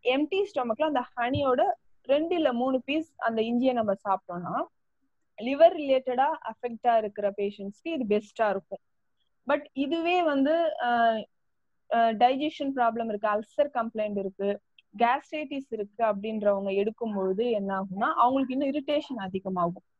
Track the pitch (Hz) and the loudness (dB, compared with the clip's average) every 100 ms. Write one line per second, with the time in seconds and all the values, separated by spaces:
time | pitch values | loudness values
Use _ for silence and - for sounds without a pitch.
0 | 226 262 302 381 403 - 240 220 311 269 | 0 0 0 -2 -2 -2 -2 0 0 0
1 | 240 - 240 285 277 254 381 - _ _ | -4 -4 -2 0 2 4 2 0 _ _
2 | - 285 330 349 294 240 262 262 254 302 | 0 0 2 2 2 2 0 0 0 -4
3 | 320 - 226 226 220 240 262 247 214 196 | -4 -4 -4 0 0 2 2 2 0 -2
4 | 202 190 - 175 165 220 359 _ _ _ | -2 -2 -2 -10 -6 -6 -6 _ _ _
5 | _ _ _ - 233 277 330 359 285 262 | _ _ _ -8 -4 6 6 6 0 2
6 | 262 247 285 320 220 233 247 226 247 226 | 2 0 0 0 -8 -8 -10 -2 2 2
7 | 214 208 202 202 202 202 196 - 330 330 | 0 -2 -4 -2 -6 -6 -12 -10 -8 -6
8 | 226 208 208 - 220 196 _ 196 _ _ | 0 -2 -2 -2 -2 -2 _ -18 _ _
9 | _ _ _ _ - 294 294 262 277 330 | _ _ _ _ -2 -2 -2 -6 -2 0
10 | 339 359 330 277 269 330 330 - 240 240 | 2 2 2 2 2 2 0 -2 0 2
11 | 226 220 - _ _ _ _ _ _ 233 | 2 0 -6 _ _ _ _ _ _ 2
12 | 226 220 247 262 302 - 277 269 233 226 | 2 4 4 4 -2 -4 -4 0 0 0
13 | 226 208 214 208 220 - 294 254 226 220 | -4 -2 0 -2 -4 -2 0 0 -4 -4
14 | 214 202 190 190 202 202 _ _ _ 208 | -4 -2 -6 -4 -2 -2 _ _ _ 0
15 | 233 269 - 311 294 285 269 220 202 - | 0 0 -4 -8 -6 -8 -8 -8 -8 -2
16 | 226 202 214 220 208 196 196 196 208 220 | 0 0 -4 0 0 0 0 -2 -2 -4
17 | 226 202 190 190 240 220 196 196 190 190 | -6 -2 -2 -2 -2 -2 -2 -4 -6 -4
18 | 254 - 240 269 262 254 277 294 277 247 | -2 2 2 2 0 -2 -2 -2 -2 -2
19 | 294 240 190 190 190 185 175 185 _ | -2 -10 -6 -6 -4 -2 -2 -4 _